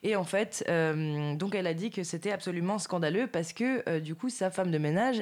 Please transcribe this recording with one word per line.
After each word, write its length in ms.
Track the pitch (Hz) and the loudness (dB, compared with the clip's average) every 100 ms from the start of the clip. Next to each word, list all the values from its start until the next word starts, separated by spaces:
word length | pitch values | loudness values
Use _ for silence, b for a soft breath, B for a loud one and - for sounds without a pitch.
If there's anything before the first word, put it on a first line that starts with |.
Et 120 | 196 214 | 2 2
en 80 | |
fait, 400 | 170 190 214 - - | 2 0 0 -2 0
euh, 640 | 170 160 156 156 147 147 147 | 2 4 2 0 0 0 0
donc 180 | 190 | 0
elle 140 | 202 180 | 0 0
a 60 | 165 | -2
dit 160 | 220 | -2
que 120 | 196 | -4
c'était 280 | 170 170 196 | -4 -4 -4
absolument 480 | 196 190 175 175 208 | -4 -2 -2 0 -2
scandaleux 480 | - 180 160 180 254 | -2 0 2 2 0
parce 240 | 170 165 | -2 -4
que, 340 | - 247 254 - | -2 0 0 0
euh, 100 | 165 | -2
du 160 | 156 160 | -2 -4
coup, 140 | 254 | -4
sa 200 | - 190 | 0 -2
femme 220 | 185 185 | 0 0
de 60 | 156 | 2
ménage, 420 | 147 165 247 240 | 2 2 2 2